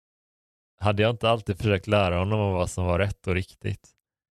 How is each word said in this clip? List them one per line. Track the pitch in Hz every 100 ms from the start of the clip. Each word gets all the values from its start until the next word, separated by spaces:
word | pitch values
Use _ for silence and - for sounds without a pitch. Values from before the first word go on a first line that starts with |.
| _ _ _ _ _ _ _ -
Hade | 104 104
jag | 107
inte | 117 113
alltid | 117 107 95
försökt | 107 95 107
lära | 104 92 87
honom | 95 107
om | 101
vad | 90 87
som | - 90
var | 87
rätt | 98 - -
och |
riktigt? | 90 90 - 101 101 - _ _ _ _